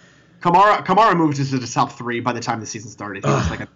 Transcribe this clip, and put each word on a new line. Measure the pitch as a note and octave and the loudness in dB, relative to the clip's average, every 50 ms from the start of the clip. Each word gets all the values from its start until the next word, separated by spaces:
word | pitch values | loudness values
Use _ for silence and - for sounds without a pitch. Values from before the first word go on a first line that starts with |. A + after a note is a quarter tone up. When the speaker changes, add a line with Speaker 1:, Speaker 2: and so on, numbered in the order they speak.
| _ _ _ _ _ _ _ _ | _ _ _ _ _ _ _ _
Speaker 1:
Kamara, | - F3 F3 F3+ G3 G#3 G3+ D#3 C#3+ | 0 2 4 6 6 6 4 2 0
Kamara | F#3 F#3 G3 A3 A3+ F#3 | 0 4 4 4 6 4
moved | E3+ E3+ D#3 C#3+ C#3 | 4 2 2 0 0
into | C3+ C3+ C3+ C3 | -2 -2 -2 -4
the | A#2+ | -4
top | A#2 - C#3 B2 A#2 - - | -4 -2 -2 -2 -2 -4 -8
three | A#2+ A#2+ A#2+ A#2+ | -8 -6 -6 -4
by | A#2 B2 A#2+ | -2 -4 -4
the | A#2 | -4
time | A2+ - A#2 A2 | -4 -6 -6 -6
the | G#2+ | -6
season | G#2 - A2+ A2 A2 - | -10 -12 -14 -14 -16 -16
started. | - G#2 G#2 F#2+ F#2+ - | -14 -12 -12 -10 -6 -2
He | C#3+ C#3+ | -2 0
was | C3+ B2 | 0 0
Speaker 2:
Ugh, | E2 | -2
Speaker 1:
like | - - - | -4 -6 -10
a | - _ | -14 _